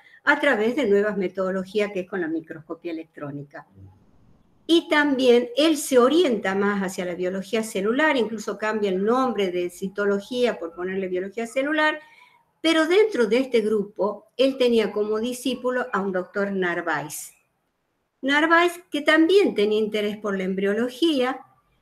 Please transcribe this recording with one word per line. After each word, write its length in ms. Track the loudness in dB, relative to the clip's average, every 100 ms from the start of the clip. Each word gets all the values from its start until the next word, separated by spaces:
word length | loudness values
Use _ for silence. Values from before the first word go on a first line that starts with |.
| -20 _
a 160 | -2 0
través 360 | 2 2 0 0
de 100 | 2
nuevas 320 | 2 2 -2
metodologías, 760 | -4 -4 -4 -4 -4 -2 -2
que 80 | -4
es 80 | -6
con 140 | -6
la 60 | -4
microscopía 640 | -6 -8 -14 -14 -12 -10
electrónica. 760 | -10 -12 -14 -12 -12 -14 -18 -20 -20 -20 _ _ _ _ _ _ _ 0
Y 160 | 2 2
también 580 | 2 2 2 4 4 4 2
él 220 | 2 2
se 200 | 2 4
orienta 560 | 6 4 2 0 -2
más 280 | 0 0 0
hacia 240 | -4 -6 -6
la 80 |
biología 480 | -4 -4 -6 -4 -4
celular, 560 | -4 -2 -2 0 2 2
incluso 400 | -2 -4 -8 -6
cambia 320 | -4 0 0
el 120 | 0
nombre 480 | 2 2 0 0 -2
de 200 | -2 -4
citología 880 | -6 -8 -2 0 -2 -2 0 0 -2
por 160 | -8
ponerle 340 | -8 -6 -4 -4
biología 380 | -4 -6 -8 -6
celular, 520 | -4 -2 0 0 -2 -10 -20 _ _ _ _
pero 260 | 2 2 4
dentro 400 | 4 4 2 2
de 120 | 2
este 240 | 2 0
grupo, 640 | 2 0 -2 -2 -4 -4 -6 0
él 220 | 0 2
tenía 340 | 2 4 2
como 280 | 0 -2 -2
discípulo 680 | -4 -4 -4 -4 -2 -4 -2
a 120 | -4
un 100 | -2
doctor 400 | -4 -4 -4 -2
Narváez. 800 | -2 -2 -2 -4 -4 -6 -12 -16 _ _ _ _ _ _ _ _ _
Narváez, 520 | 0 2 4 4 4 0 -8
que 100 | -4
también 540 | 2 4 6 6 4
tenía 240 | 2 0 0
interés 400 | 0 -2 -4 -4
por 180 | -4 -4
la 80 |
embriología, 960 | -2 -2 0 0 -2 0 0 2 -2 -4 -12 _ _ _